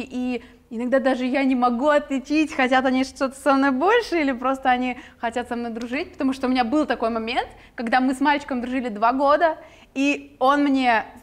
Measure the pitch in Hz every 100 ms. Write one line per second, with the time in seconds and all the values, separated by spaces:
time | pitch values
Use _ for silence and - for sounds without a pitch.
0 | 233 247 254 247 - - _ 226 247 269
1 | 254 247 254 269 269 254 247 240 294 294
2 | 294 269 262 302 302 - 247 262 262 254
3 | 262 - 269 - 294 269 277 254 359 480
4 | 440 349 277 240 262 269 262 247 254 247
5 | - - 233 247 240 240 233 226 240 277
6 | 381 - 269 262 254 254 233 302 277 233
7 | 226 226 226 285 494 - - - 226 254
8 | 262 262 285 294 294 247 247 262 240 202
9 | 226 262 277 302 330 320 - - - 262
10 | 277 285 - - 262 285 285 269 254 220
11 | - -